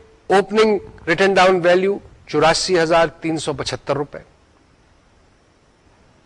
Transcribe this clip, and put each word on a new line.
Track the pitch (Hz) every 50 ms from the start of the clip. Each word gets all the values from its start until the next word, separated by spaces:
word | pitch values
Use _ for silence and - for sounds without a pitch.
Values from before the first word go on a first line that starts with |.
| - _ _ _ _ -
اوپننگ | 185 196 196 196 208 220 220 220 208 - - - - - - 156
ریٹن | 170 160 196 190 196
ڈاؤن | 185 185 190 190 180 165
ویلیو | 175 180 185 185 196 202 214 - - - _ _ -
چوراسی | - 151 151 160 165 - - - 185 170
ہزار | 165 156 170 165 165 156 - -
تین | - 160 160 156
سو | - 160 143
پچہتر | 131 131 - - 123 - - 143 143
روپے، | 147 - - - - _ _ _ _ _ _ _ _ _ _ _ _ _ _ _ _ _ _ _ _ _ _ _ _ _ _ _ _ _ _ _ _ _ _ _ _ _ _ _ _